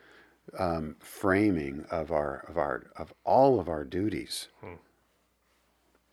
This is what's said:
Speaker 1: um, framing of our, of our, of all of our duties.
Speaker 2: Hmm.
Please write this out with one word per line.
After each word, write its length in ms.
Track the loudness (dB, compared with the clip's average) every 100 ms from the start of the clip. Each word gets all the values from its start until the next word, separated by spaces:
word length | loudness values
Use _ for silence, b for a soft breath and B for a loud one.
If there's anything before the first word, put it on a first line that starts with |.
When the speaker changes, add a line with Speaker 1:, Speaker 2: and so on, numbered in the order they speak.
| b b b b -12 -4
Speaker 1:
um, 380 | -2 -2 -6 -10
framing 840 | -18 -2 2 4 4 2 -2 -8 -6
of 200 | -4 -2
our, 340 | -2 -2 -6 -6
of 80 | -2
our, 340 | -2 -2 -8 -14
of 180 | -14 -8
all 380 | 2 6 6 4
of 80 | 0
our 160 | -4
duties. 640 | -4 -4 -2 -4 -8 -10 -12 _
Speaker 2:
Hmm. 140 | -18 -18 _ _ _ _ _ _ _ _ _ _ _ _ _